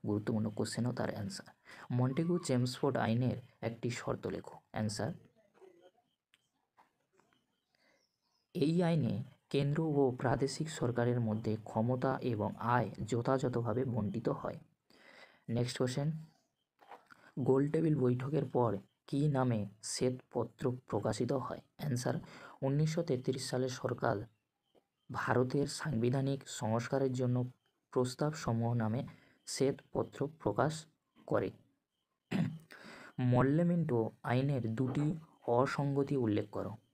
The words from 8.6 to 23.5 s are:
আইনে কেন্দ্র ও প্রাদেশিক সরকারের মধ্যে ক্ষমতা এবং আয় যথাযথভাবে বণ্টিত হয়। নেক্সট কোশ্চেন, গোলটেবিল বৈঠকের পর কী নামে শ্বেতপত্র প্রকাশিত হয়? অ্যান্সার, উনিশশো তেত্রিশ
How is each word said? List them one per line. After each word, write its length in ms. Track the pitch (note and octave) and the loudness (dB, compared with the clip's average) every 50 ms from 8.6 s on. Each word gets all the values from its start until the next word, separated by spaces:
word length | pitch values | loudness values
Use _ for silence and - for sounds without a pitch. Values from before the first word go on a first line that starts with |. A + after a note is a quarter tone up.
| C#3 D#3 E3 F3 | 4 4 4 4
আইনে 420 | F3+ E3 E3+ D#3 B2 A2 G#2 A2 B2+ - - _ _ _ | 4 4 4 4 2 2 0 -2 -4 -8 -14 _ _ _
কেন্দ্র 300 | - C#3 C#3+ C#3+ D3 E3 | 0 2 2 2 2 0
ও 200 | D#3+ D#3+ D3 C#3+ C#3 C3 | 0 2 4 4 4 4
প্রাদেশিক 600 | B2+ B2+ - B2 A#2+ A#2+ C#3 C3+ - - D#3 D#3 | 2 0 0 2 2 2 0 -2 -2 -4 -6 -6
সরকারের 500 | - - C#3+ A#2+ A#2+ A#2+ A#2+ A#2+ B2 B2 | -4 -2 -2 0 2 2 2 2 2 2
মধ্যে 360 | A#2 A2 G#2+ A2 A2 A2+ G#2+ A2 - | 2 0 0 0 0 -2 -2 -2 -6
ক্ষমতা 540 | - - A#2 A2+ A#2+ B2+ B2+ C3+ C3+ C3 C3+ | -4 -2 0 0 2 0 0 0 0 0 0
এবং 280 | - B2+ A2+ G2+ G2+ G#2 G2+ - | -2 -2 -2 0 -2 -2 -4 -4
আয় 320 | A2+ A2+ A#2+ B2 A2 F#2+ - - A2+ | 0 2 2 2 2 0 -4 -8 -4
যথাযথভাবে 760 | - B2+ A#2 A#2+ C3+ C3 C3+ C#3+ B2+ B2+ A#2+ A#2 A#2 G#2+ B2 C3 | -2 -2 0 2 2 2 2 2 0 -2 -2 -2 0 -2 0 -2
বণ্টিত 440 | C3 A2+ A#2 G#2 G2+ G2 A2+ - D3+ | 0 -2 -2 -2 -2 -4 -2 -2 -2
হয়। 300 | C#3+ - - F#2 - - - _ _ _ _ _ - - - - - - - - - _ _ - | -2 -2 -6 -8 -8 -10 -16 _ _ _ _ _ -20 -20 -20 -20 -20 -20 -20 -20 -20 _ _ -4
নেক্সট 300 | A2+ A#2+ B2 B2 - - | 0 0 0 -2 0 -2
কোশ্চেন, 300 | C3 B2+ B2+ C#3+ C#3+ D#3 D#3 D#3 - - _ _ _ _ _ _ _ _ _ _ - - - - _ _ - _ - - _ - | -2 0 0 0 -2 -2 -2 -4 -10 -16 _ _ _ _ _ _ _ _ _ _ -20 -20 -20 -20 _ _ -20 _ -20 -12 _ -2
গোলটেবিল 560 | B2+ A#2+ C3 C3+ C#3+ D3 D3+ D#3+ E3 D#3+ D#3 | 2 4 4 4 4 2 2 2 2 2 2
বৈঠকের 480 | B2+ B2+ B2 B2 B2+ B2+ C3+ D#3 D3 - | 4 4 2 2 2 0 0 0 0 0
পর 340 | - - B2 B2 A2+ G2+ F#2+ - _ _ _ _ | 2 2 2 2 2 0 -4 -8 _ _ _ _
কী 220 | - - C#3 D3+ D3+ | -4 0 2 2 2
নামে 320 | C#3 C3 C3 B2+ A#2 A2 G2+ G2 - _ | 2 2 2 2 2 0 -2 -6 -10 _
শ্বেতপত্র 840 | - - - - - B2+ B2+ B2+ - _ - B2 A2+ - - - - B2+ B2 B2 _ | -10 -8 -4 0 0 0 0 -2 -10 _ -4 -4 -4 -4 -6 -2 -2 -2 -2 -2 _
প্রকাশিত 460 | - - G#2 G#2 A#2 A2 - B2 B2 | -2 -2 0 0 0 0 0 0 0
হয়? 280 | C#3+ B2+ B2 - - - _ _ _ | 0 -2 -2 -6 -8 -10 _ _ _
অ্যান্সার, 380 | - - D3+ B2 B2 - C3 B2+ E3 - - - - - - - - | -8 -4 -2 -2 0 0 -2 -2 -2 -6 -10 -18 -20 -20 -20 -10 -4
উনিশশো 400 | C#3 C3+ C#3 D3 D#3 D#3 D#3 E3+ | -2 0 2 2 0 2 0 -2
তেত্রিশ 480 | E3+ E3 C3+ B2+ - - B2+ B2 - - | 0 0 -2 -2 0 -2 -4 -2 -4 -4